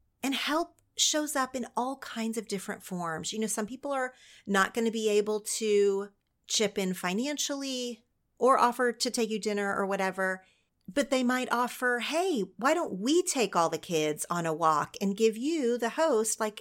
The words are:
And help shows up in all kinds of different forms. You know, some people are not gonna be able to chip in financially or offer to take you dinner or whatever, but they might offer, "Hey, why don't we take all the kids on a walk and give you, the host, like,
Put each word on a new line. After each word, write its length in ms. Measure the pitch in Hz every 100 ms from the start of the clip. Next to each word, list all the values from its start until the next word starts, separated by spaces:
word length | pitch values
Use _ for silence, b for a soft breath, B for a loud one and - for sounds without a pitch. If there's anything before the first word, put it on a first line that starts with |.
| _ _
And 120 | 262 262
help 400 | - 302 339 _ _ -
shows 380 | - 302 294 277
up 200 | 262 262
in 100 | 233 -
all 220 | 254 269
kinds 400 | - 226 226 226
of 100 | 196
different 360 | 196 - 190
forms. 500 | - 180 170 160 180
You 60 | 214
know, 80 | 214
some 180 | - 208
people 260 | 262 285
are 220 | 269 254 B B B -
not 280 | 196 190
gonna 180 | 240 226
be 180 | 226 214
able 300 | 208 208 214 214 -
to 520 | 220 202 202 196 202 _ _ _ -
chip 300 | - 208 202
in 160 | 185
financially 1120 | 180 180 190 277 285 - 277 277 254 247 226 _ _ _ -
or 220 | 247 262
offer 320 | 240 233 247
to 180 | 233 247
take 200 | 247 220
you 100 | 220
dinner 360 | 214 202 202 196
or 100 | 196
whatever, 580 | 196 190 190 185 185 b b b _ -
but 220 | 285 277
they 140 | 262
might 280 | 247 254 254
offer, 480 | 233 240 - 247 240
"Hey, 440 | 220 311 381 269 185 -
why 160 | 254
don't 260 | 339 311 190
we 240 | 226 339
take 320 | 359 269 196 180
all 140 | 165
the 80 | 160
kids 480 | - 160 151 151 -
on 160 | 175 165
a 80 |
walk 420 | 156 160 147 147 -
and 180 | 196 202
give 200 | 226 220
you, 400 | 277 330 233 240
the 140 | 233
host, 480 | 285 320 220 226 -
like, 200 | 214 -